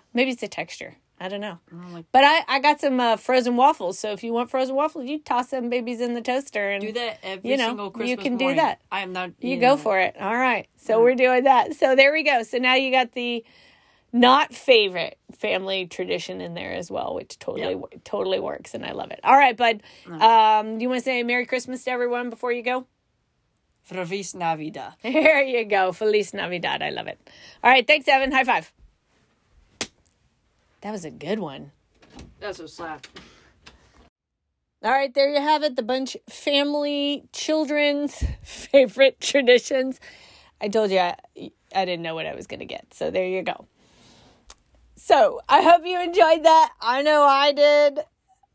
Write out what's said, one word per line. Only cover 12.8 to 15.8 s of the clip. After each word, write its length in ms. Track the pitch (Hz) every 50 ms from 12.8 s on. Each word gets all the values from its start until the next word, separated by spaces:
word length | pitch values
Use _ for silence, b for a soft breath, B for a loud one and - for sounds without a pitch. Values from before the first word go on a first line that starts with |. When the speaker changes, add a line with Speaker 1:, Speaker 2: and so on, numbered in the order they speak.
| 269 262
Speaker 1:
got 220 | 254 262 254 240 -
the 320 | 254 240 240 240 233 226 b b b b b b b b b b b b b
not 420 | - 240 247 247 262 285 311 - -
favorite 640 | - - - 254 220 208 196 180 175 160 - - _ _ _
family 560 | - _ - 208 190 190 190 190 190 190